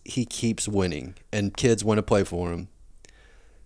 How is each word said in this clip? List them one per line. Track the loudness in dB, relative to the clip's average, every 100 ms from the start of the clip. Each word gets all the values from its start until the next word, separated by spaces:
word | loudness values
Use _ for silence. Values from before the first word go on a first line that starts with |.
he | -6 -4
keeps | -4 -2 -2 -2 -2
winning, | 0 0 -2 -8 -14 -6
and | -2 -2 2
kids | 2 4
want | 2 2
to |
play | 4 2
for | 2 -2 -4
him. | -4 -8 -16 -20 -20 -20 -20 -20 -20 -20 -20